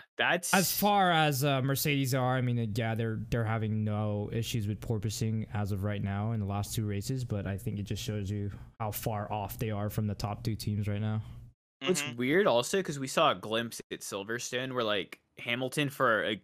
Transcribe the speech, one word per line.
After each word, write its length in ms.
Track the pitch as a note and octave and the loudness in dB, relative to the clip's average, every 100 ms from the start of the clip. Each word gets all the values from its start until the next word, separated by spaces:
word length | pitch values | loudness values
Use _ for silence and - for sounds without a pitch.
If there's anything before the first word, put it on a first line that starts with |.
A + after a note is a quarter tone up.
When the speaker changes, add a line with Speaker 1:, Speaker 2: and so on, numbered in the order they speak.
| - - | -8 0
Speaker 1:
that's 540 | A#2+ F3 - F#3+ E3+ | 2 2 4 4 4
Speaker 2:
as 40 | - | 2
far 360 | G#3 G3+ F3+ | 4 6 6
as, 320 | D#3+ D3+ C3+ | 6 4 4
uh, 180 | C#3+ C3+ | 2 2
Mercedes 540 | C3+ C3+ D#3 C#3+ C3 C3 | 2 0 2 2 2 2
are, 200 | B2+ C3 | 2 2
I 60 | |
mean, 160 | B2+ A#2+ | 2 0
uh, 80 | A2+ | 0
yeah, 220 | A#2 A2+ A2+ | 0 0 0
they're, 240 | A2+ A2 A2+ | 0 -2 -2
they're 140 | A#2+ A2 | 0 2
having 380 | A2+ G#2+ G#2+ | 0 0 0
no 460 | G#2+ G#2 G#2+ G#2 G#2 | 0 0 0 0 -2
issues 340 | A#2 A2 A#2 G#2 | -2 -2 -2 -2
with 120 | G2+ | -4
porpoising 640 | - A2+ G#2+ - A2+ A2 A2 | -2 -2 -2 -2 -2 -2 -4
as 180 | G#2 G2+ | -4 -2
of 120 | G2+ | -2
right 180 | G#2 G#2 | -2 -2
now 300 | G2+ G2 G#2+ | -2 0 0
in 80 | A2+ | 0
the 80 | G2 | -2
last 260 | G2+ G2+ | -2 -2
two 140 | - G#2+ | -2 -2
races, 360 | G2+ G2 C3 | -2 -2 -4
but 220 | B2 G#2 F#2+ | -2 -2 -2
I 100 | G2 | -4
think 200 | A2 G2 | -4 -4
it 60 | |
just 180 | G2 G#2 | -4 -6
shows 300 | - G#2 G2 | -4 -4 -2
you 200 | G#2 G2+ - - - | -2 -4 -6 -14 -8
how 100 | A2 | -6
far 400 | G#2 B2 G#2 G#2 | -4 -4 -2 -2
off 280 | G#2+ G2+ - | -4 -4 -4
they 100 | A2 | -4
are 220 | G#2 G#2 | -2 -2
from 160 | G#2 G#2+ | 0 -2
the 80 | G2 | -2
top 280 | G#2 G#2 | -4 -2
two 120 | A#2 G#2 | -4 -4
teams 320 | - G#2 G#2+ | -2 -2 -2
right 140 | G2+ | -2
now. 200 | G#2+ A2 - - - _ _ - C3+ | -2 -2 -4 -12 -18 _ _ -6 0
Speaker 1:
It's 200 | F3+ C#3+ | 0 0
Speaker 3:
Mm-hmm. 60 | A#2 | -2
Speaker 1:
weird 300 | B2 E3+ G3+ | 2 4 6
also, 340 | A#2+ B2 G3 | 4 4 0
'cause 160 | F#3 C#3+ | -2 -4
we 80 | E3+ | -2
saw 240 | - D3+ | 4 4
a 40 | F#2+ | 2
glimpse 460 | G#2 A2 A#2 - - | 0 -2 -2 -8 -10
at 100 | E2+ | -10
Silverstone 720 | - G2+ G2+ A#2 - B2 C3 | -6 -6 -4 -6 -4 -4 -4
where, 100 | B2 | 0
like, 380 | A2 G#2 E2 - _ - | 0 0 -2 -10 _ -10
Hamilton 520 | B2 A#2+ C3 - C#3+ | -4 -2 -2 0 0
for 340 | - B2+ G#2+ | 2 4 4
a 120 | E2+ G#2+ | 2 -2